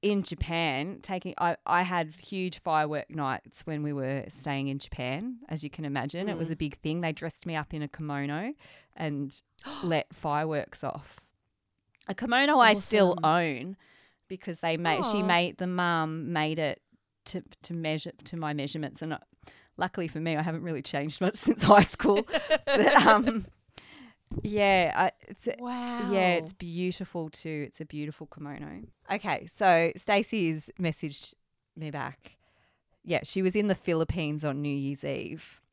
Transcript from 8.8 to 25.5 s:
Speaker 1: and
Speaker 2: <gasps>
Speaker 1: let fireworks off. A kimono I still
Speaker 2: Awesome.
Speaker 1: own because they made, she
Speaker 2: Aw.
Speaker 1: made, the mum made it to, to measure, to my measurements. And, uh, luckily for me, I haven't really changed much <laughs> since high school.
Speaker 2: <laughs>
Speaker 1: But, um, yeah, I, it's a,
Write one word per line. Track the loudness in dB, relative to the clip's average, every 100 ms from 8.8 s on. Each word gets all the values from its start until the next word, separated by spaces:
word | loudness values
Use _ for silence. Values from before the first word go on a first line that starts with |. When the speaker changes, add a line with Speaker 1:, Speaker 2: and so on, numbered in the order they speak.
| _
Speaker 1:
and | -8 -6 -4 -6 -10 _ _
Speaker 2:
<gasps> | -16 -6
Speaker 1:
let | -2 -2 -2
fireworks | -8 -2 -2 0 -2 -4 -8
off. | -8 -8 -14 -20 _ _ _ _ _ _ _ _ -10
A |
kimono | -6 0 2 4 8
I | 8
still | 8 4 6 6 6
Speaker 2:
Awesome. |
Speaker 1:
own | 4 4 2 -2 -8 -12 _ _ _ _ _
because | -12 -10 -4
they | -2 0
made, | 2 2 2
she | 0
Speaker 2:
Aw. | 4
Speaker 1:
made, | 4 2 -2
the | -4
mum | 0 0 0 0 -4 -4
made | -2 0 0
it | -2 -4 _ _ _ _ -12
to, | -10 -12 -20
to | -10
measure, | -6 -2 -4 -6 -14
to | -12 -8
my | -4
measurements. | -4 -4 -6 -6 -6
And, | -8
uh, | -8 _ _ -20 -20 _ -6
luckily | -6 -4 -6
for | -4
me, | -2 -2
I |
haven't | -2 -4
really | -4 -6
changed | -4 -4 -4 0
much | 0
<laughs> | 2
since | 0 2
high | 10 10
school. | 10 2 2 2 2
Speaker 2:
<laughs> | -4 2 0 4
Speaker 1:
But, | 4 8 8 8
um, | 6 4 -2 -6 _ _ -20 -20 -20 -20 _ _ -6
yeah, | -2 2 6 6 4
I, | 2 0 0 -18
it's | -8
a, | -6